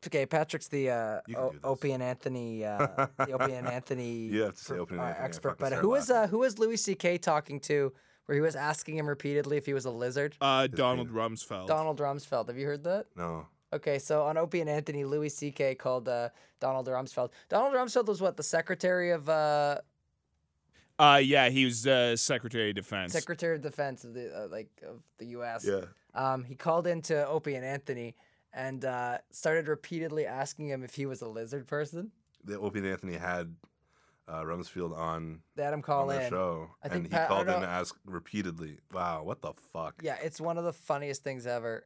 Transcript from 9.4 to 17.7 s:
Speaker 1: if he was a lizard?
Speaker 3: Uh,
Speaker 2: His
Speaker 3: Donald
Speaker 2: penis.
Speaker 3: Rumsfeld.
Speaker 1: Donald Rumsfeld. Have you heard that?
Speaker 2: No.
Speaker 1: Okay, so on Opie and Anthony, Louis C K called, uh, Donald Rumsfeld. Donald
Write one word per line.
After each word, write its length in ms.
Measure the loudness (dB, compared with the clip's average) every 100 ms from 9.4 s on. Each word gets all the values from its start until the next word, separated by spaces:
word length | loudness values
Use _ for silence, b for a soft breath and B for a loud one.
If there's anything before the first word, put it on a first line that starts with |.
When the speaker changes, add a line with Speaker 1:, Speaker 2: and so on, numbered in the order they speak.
| 2 0
Speaker 1:
if 80 | 0
he 60 | -2
was 100 | -2
a 60 |
lizard? 440 | -4 -4 0 -2 2
Speaker 3:
Uh, 200 | 4 4
Speaker 2:
His 80 | 4
Speaker 3:
Donald 380 | 4 2 2 -2
Speaker 2:
penis. 300 | -2 -2 -2
Speaker 3:
Rumsfeld. 240 | -8 -8 0
Speaker 1:
Donald 320 | 0 2 0
Rumsfeld. 480 | -2 -2 -2 -2 -2
Have 100 | -4
you 80 | -4
heard 180 | -4
that? 220 | -2 -2 -4 -6
Speaker 2:
No. 300 | -4 -4 -8 _ _
Speaker 1:
Okay, 280 | -4 0 -2
so 240 | 2 2
on 140 | 2 2
Opie 220 | 0 0
and 100 | 0
Anthony, 340 | -2 -2 -4 -2
Louis 240 | 0 -2
C 220 | -4 -8
K 240 | 0 0 0
called, 340 | -2 -2 0
uh, 200 | -2 -2 b b b
Donald 280 | -2 0 0
Rumsfeld. 420 | -2 -2 -2 -4 b b
Donald 260 | 2 4